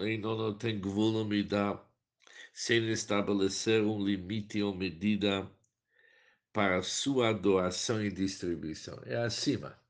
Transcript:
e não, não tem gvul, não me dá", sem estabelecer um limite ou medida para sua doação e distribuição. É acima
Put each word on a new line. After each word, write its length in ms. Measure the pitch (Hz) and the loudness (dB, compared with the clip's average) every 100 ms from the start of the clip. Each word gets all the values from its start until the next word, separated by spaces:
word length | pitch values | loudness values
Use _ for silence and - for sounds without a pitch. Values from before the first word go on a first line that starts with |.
| 104 | -4
e 100 | 110 | -2
não, 200 | 107 110 | -4 -2
não 200 | 110 104 | -4 -4
tem 220 | 117 107 | -4 -2
gvul, 320 | 98 98 110 | -2 2 2
não 140 | 110 110 | 2 0
me 180 | 104 | 0
dá", 380 | 92 101 101 92 - _ _ _ - - - | 0 0 0 -4 -10 _ _ _ -20 -20 -18
sem 360 | - - 117 113 | -8 0 2 2
estabelecer 920 | 110 - 104 101 101 98 - 113 110 | -2 0 0 2 2 2 2 2 4
um 180 | 107 107 | 4 2
limite 600 | 98 95 90 110 104 107 | 0 0 -2 -6 -4 -2
ou 120 | 101 | -2
medida 800 | 92 92 78 104 104 101 98 95 - _ _ _ _ _ _ _ _ _ | -2 -4 0 0 2 2 2 -2 -12 _ _ _ _ _ _ _ _ _
para 280 | 107 98 90 | 2 4 4
sua 520 | 90 - 139 135 113 | 0 -2 0 2 2
doação 680 | 104 98 95 90 90 - 110 | 4 4 4 4 -2 -2 0
e 80 | 104 | -2
distribuição. 920 | 90 95 - 90 80 78 78 - 76 - | -2 -2 -2 -4 -4 -6 -10 -12 -14 -6
É 120 | 120 | -4
acima 600 | 117 - 143 110 69 - _ | -2 -2 -2 -2 -6 -16 _